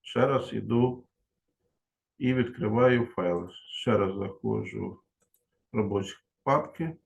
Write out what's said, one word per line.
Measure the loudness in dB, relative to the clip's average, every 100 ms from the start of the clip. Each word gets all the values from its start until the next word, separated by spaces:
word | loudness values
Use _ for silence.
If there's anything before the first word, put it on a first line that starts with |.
Ще | -4 0 2
раз | 2 -2
іду | -8 0 2 2 0 _ _ _ _ _ _ _ _ _ _ _ _
і | 0
відкриваю | 2 0 -2 0 4 6 6 2
файл. | -2 -2 -2 -6
Ще | -16 -16 -6 0 2
раз | 2 -2
заходжу | -8 -6 -4 -4 -4 -8 -8 -10 _ _ _ _ _ _ _
в | -4
робочі | -2 -2 -4 -12 _ _
папки. | 0 0 0 -8 -8 -8